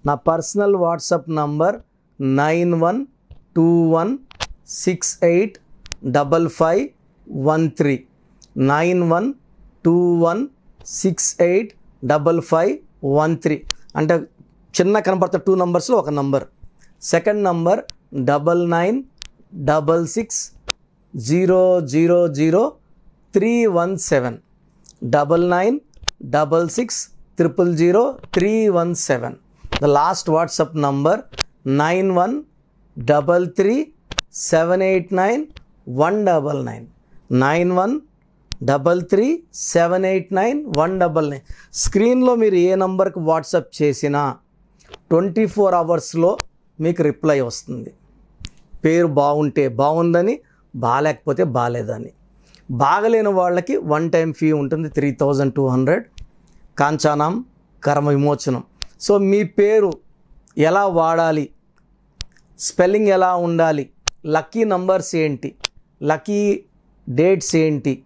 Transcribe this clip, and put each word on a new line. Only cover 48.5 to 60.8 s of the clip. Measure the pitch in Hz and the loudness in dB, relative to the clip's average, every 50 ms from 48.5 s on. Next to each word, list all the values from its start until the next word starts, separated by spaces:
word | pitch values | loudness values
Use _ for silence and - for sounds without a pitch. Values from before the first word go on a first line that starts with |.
| _ - - _ - - - | _ -20 -20 _ -20 -4 -2
పేరు | 160 160 170 175 165 143 139 | 0 2 2 2 2 2 0
బాగుంటే | 143 143 147 151 151 143 - - 143 135 120 110 | 0 2 0 0 -2 -2 -2 -2 -2 -2 -2 -2
బాగుందని, | 139 143 156 165 170 170 170 170 175 202 262 302 _ _ _ _ _ _ _ 120 117 | -2 0 0 0 0 2 2 2 0 0 -2 -4 _ _ _ _ _ _ _ -6 -2
బాలేకపోతే | 117 120 135 147 156 147 - _ 151 139 - 180 160 117 | 0 0 0 0 -2 -2 -4 _ -6 -2 -2 -2 -2 0
బాలేదని. | 127 120 120 120 120 113 107 117 110 113 - - _ _ _ _ _ _ _ _ _ _ _ 131 120 139 | -2 -2 -2 -4 -6 -6 -8 -10 -10 -12 -16 -18 _ _ _ _ _ _ _ _ _ _ _ -4 0 2
బాగలేని | 139 165 202 208 233 233 226 220 208 196 185 | 2 2 2 2 2 2 2 2 2 2 2
వాళ్ళకి | 180 180 175 180 180 - 269 302 - 156 151 | 2 2 0 -2 -2 -2 -4 -4 -2 -2 -2
వన్ | 151 165 165 - | 0 0 2 2
టైమ్ | 170 160 160 147 - | 2 0 0 -2 -2
ఫీ | 160 156 156 147 143 | 0 0 2 0 0
ఉంటుంది, | 135 156 156 165 151 - - | -2 -4 -4 -6 -4 -2 0
త్రీ | 143 143 131 - 147 | 0 0 0 0 0
థౌజండ్ | 139 143 135 139 135 123 147 | 2 2 2 0 0 0 0
టూ | 135 131 127 | 0 2 2
హండ్రెడ్, | 127 131 131 165 220 233 _ _ - - - _ _ _ _ _ _ - - _ - 143 | 2 2 2 2 0 -2 _ _ -20 -20 -20 _ _ _ _ _ _ -20 -20 _ 0 0
కాంచానం | 147 151 147 - 156 147 147 147 156 185 233 254 _ _ _ _ _ _ _ - 143 | 2 2 0 0 0 2 2 0 -2 -2 -4 -8 _ _ _ _ _ _ _ -2 0
కర్మ | 143 143 143 147 143 | 0 2 2 2 2
విమోచనం. | 139 143 147 147 139 - 139 131 123 127 _ _ _ - - _ _ - | 2 2 2 0 0 -2 -4 -4 -4 -6 _ _ _ -14 -14 _ _ 0
So | - 202 202 196 190 | 2 2 2 4 2
మీ | 196 208 208 175 - - | 2 2 0 -2 0 2
పేరు | 202 208 214 220 208 185 156 - _ - _ _ _ _ - - _ _ _ - 143 160 | 2 4 4 2 2 2 -2 -6 _ -20 _ _ _ _ -20 -20 _ _ _ 0 2 2
ఎలా | 175 196 | 4 2